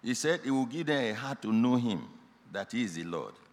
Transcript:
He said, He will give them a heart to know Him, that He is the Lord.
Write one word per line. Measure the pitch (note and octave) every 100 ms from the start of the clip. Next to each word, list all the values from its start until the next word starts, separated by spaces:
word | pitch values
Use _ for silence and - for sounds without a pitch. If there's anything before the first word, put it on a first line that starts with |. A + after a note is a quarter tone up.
He | A2+
said, | B2 D3+ E3+
He | C3+
will | C3+ B2+
give | C#3+ D#3
them | C#3+
a | A#2
heart | G#2+ C3+ C#3
to | G#2+
know | A2 B2
Him, | B2+ A#2+ F#2 - - - _ -
that | G2 G2
He | A#2
is | A2+
the | E2
Lord. | E2+ E2+ G#1+ - -